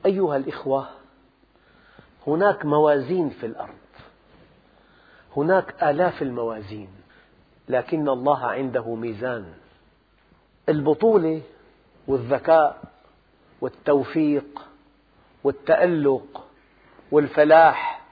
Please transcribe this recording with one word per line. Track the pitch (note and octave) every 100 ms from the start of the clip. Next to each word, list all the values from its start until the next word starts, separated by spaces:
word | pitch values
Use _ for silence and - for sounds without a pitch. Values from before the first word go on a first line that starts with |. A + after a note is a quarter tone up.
| G3+
أيها | F#3+ F3+ C#3+
الإخوة، | C3+ - - C3+ C3+ - _ _ _ _ _ _ _ _ _ - _ _ -
هناك | D#3+ G3+ G3 D3+
موازين | D3 D3+ C#3+ B2+ F3+ D3+
في | - A2+
الأرض، | - - - _ - - _ _ _ _ _ _ _ _ _ _ _ _ C#3
هناك | D3+ F#3+ - -
آلاف | D#3 C#3+ F3+ -
الموازين، | C#3 A#2+ A#2 A2 G2+ G#2+ F#2+ G2 _ _ _ _ _ _ -
لكن | B2 - D#3+ D3
الله | B2+ C3+ C#3 B2
عنده | A2 C3+ A#2+ A2+ A2+
ميزان. | A#2+ G#2 B2+ A#2 F#2 D#2+ _ _ _ _ _ _ _ _ _ _ -
البطولة | D#3 C#3+ D3+ A3+ G#3+ D#3+ D#3+ C#3 - _ _ _ _ -
والذكاء | C3+ A#2 C3 - D#3+ D3 - - _ _ _ _ _ _ _
والتوفيق | C3 - - C#3+ B2 D#3+ D3+ C#3+ C#3 - - _ _ _ _ _ _ _
والتألق | C#3 C3+ - E3 F3+ E3 C#3+ C3 - - - _ _ _ _ - _
والفلاح | D3+ C#3+ - D3+ D#3+ D#3+ - - - -